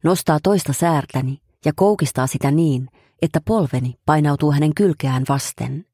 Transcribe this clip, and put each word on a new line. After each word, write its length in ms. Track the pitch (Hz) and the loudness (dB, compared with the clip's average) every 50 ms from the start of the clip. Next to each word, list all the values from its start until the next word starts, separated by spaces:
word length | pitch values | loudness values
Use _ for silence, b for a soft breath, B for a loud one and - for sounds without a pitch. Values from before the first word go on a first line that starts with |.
| _ | _
nostaa 340 | 254 233 - - - - 151 - | 2 0 0 2 0 0 2 2
toista 300 | - 202 190 - - 165 | 2 0 0 0 -2 -4
säärtäni 640 | - - 170 165 147 139 - - 135 135 131 135 - _ _ _ _ _ | -2 0 0 0 0 -2 -4 -6 -6 -4 -4 -6 -8 _ _ _ _ _
ja 80 | 156 147 | -4 0
koukistaa 500 | - 185 202 214 - 156 135 - - 127 | 2 2 2 2 2 -2 -4 -2 -2 -4
sitä 240 | 135 - - - 143 | -2 -4 -2 -2 0
niin, 380 | 139 156 170 156 139 123 131 131 b b b b b b - | 2 2 2 2 0 -2 -4 -8 b b b b b b -4
että 180 | 165 - 160 - | -2 -2 -2 -2
polveni 500 | - 220 226 185 135 - 127 127 127 123 _ _ | 0 0 0 0 0 -2 -2 -4 -4 -6 _ _
painautuu 460 | - 151 156 151 151 143 139 - 147 143 | 0 2 2 4 2 2 2 2 2 2
hänen 220 | 143 151 151 151 | 2 2 0 2
kylkeään 500 | - 202 190 156 - - 135 131 127 131 - | 2 2 2 2 0 -2 -2 -2 -2 0 0
vasten. 560 | 139 139 - - - - 117 123 135 147 185 _ | -2 -2 -2 -6 -8 -8 -8 -8 -8 -10 -12 _